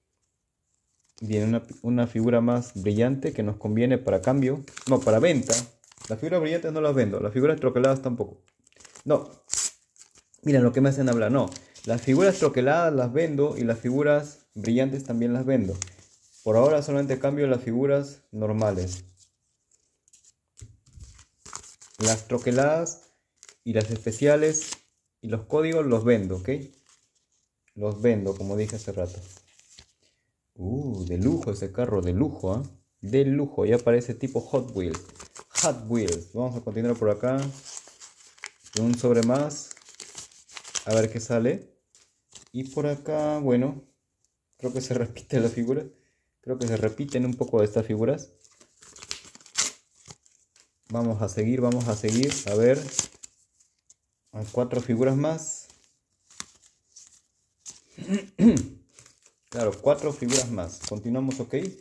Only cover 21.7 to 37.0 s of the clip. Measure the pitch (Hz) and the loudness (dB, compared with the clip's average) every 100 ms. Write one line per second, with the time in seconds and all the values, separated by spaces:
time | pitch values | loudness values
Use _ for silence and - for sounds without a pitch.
21.7 | - - - 110 110 - 123 123 123 143 | -20 -20 -4 -2 0 -2 -4 0 2 2
22.7 | 160 170 - _ _ _ _ - - 117 | 2 -2 -8 _ _ _ _ -20 -14 -4
23.7 | 110 107 113 117 110 143 151 156 156 - | -2 -2 -4 -6 0 4 4 4 0 -4
24.7 | - _ _ _ _ 113 110 - 151 160 | -12 _ _ _ _ -8 -6 -2 0 0
25.7 | 165 143 113 113 113 92 92 92 143 135 | 0 2 2 4 4 2 -4 -4 -6 -8
26.7 | _ _ _ _ _ _ _ _ _ _ | _ _ _ _ _ _ _ _ _ _
27.7 | - 104 104 120 110 98 98 98 104 107 | -6 -6 0 2 2 0 -4 -4 -4 -4
28.7 | 113 - 95 87 - - - _ _ _ | -6 -8 -6 -6 -6 -18 -20 _ _ _
29.7 | - - _ _ _ _ _ _ - 92 | -20 -20 _ _ _ _ _ _ -12 -8
30.7 | 131 143 101 90 90 113 165 123 98 98 | -6 -6 -6 -4 0 2 2 -2 -6 -6
31.7 | - 120 104 90 90 156 - 92 107 143 | -4 -2 0 0 0 0 -2 -4 -2 -4
32.7 | - _ _ 101 131 139 139 139 - 98 | -14 _ _ -2 2 2 2 -2 0 2
33.7 | 120 120 120 120 117 127 120 - 135 127 | 4 4 2 2 -6 -4 -4 -2 -4 -2
34.7 | 104 87 80 - - - - - - 165 | -4 -4 -6 -12 -20 -20 -20 -10 -2 -2
35.7 | 123 110 117 98 85 87 113 123 117 117 | -2 -2 -2 0 -2 -6 -6 -6 -6 -8
36.7 | 107 120 117 | -4 -2 0